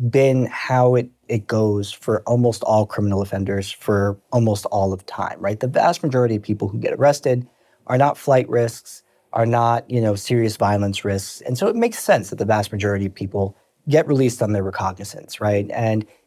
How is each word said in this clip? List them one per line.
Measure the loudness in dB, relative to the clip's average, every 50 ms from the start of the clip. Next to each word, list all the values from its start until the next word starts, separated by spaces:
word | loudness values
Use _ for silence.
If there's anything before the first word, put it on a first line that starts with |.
| -2 2
been | 4 4 4 4 4 2 0
how | -2 -4 -6 -4 0 4 4 6 6 6
it, | 4 2 -2 _ _ _
it | -4 -4 -4 -2
goes | -2 0 0 2 2 0 0 -2 -6
for | -10 -8 -4 -2 -2 -2 0
almost | 0 2 2 2 2 0 0 0
all | 2 2 2 2
criminal | 0 -2 -2 0 0 0 0
offenders | -2 -2 -4 -4 -2 -2 -2 -4 -4 -6
for | -10 -8 -2 0 2 2 2 0 -2 -6 _ -2
almost | 0 2 2 2 0 0 -2
all | -2 -2 0 0 0 -2
of | -4 -8
time, | -12 -8 -8 -8 -8 -8 -6
right? | -4 -4 -4 -2
The | -4
vast | -2 0 2 2 2 0 0 -2
majority | -2 0 2 2 2 0
of | -2 -2
people | -4 -4 -4 -4
who | -6 -4
get | -4 -4 -4 0
arrested | 2 4 2 2 2 0 0 0 0 -2 -8 _ _ _ _ _ _ _
are | -2 2
not | 2 2 2 0
flight | -2 0 2 2 2 2
risks, | 2 0 0 0 0 -4 -10 -18 -20 -20 -20 _ _ _ _ _ -6 -2
are | -2 0
not, | 2 2 2 2 2 2 0 -2 -2
you | -2 0
know, | 0 0 0
serious | -2 -2 -2 0 2 0 0 0
violence | 0 0 2 2 2 0 -2 -2 -4 -4
risks. | -4 -4 -4 -4 -8 -14 -12
And | -8 -6 -4
so | -2 0
it | 0 0
makes | 0 -2 -2 -2
sense | -2 2 2 2 2 2 -4
that | -6
the | -4 0
vast | 0 0 0 0 -4
majority | -4 -4 -2 -2 -2 -2 -2
of | -4 -6
people | -8 -10 -6 -4 -2 -4 -4 -6 _ _ _ _ _ -2 2
get | 2 2 4
released | 4 2 2 2 2 0 0 -2
on | -2
their | 0 -2 -2
recognizance, | -4 -4 -4 -6 -6 -6 -8 -14 -16 -16 -18 -18 -16 -10 -4
right? | -2 0 0 0 -2 -2 -4
And | -2 0 0 0 0 -4 -6 _ _ _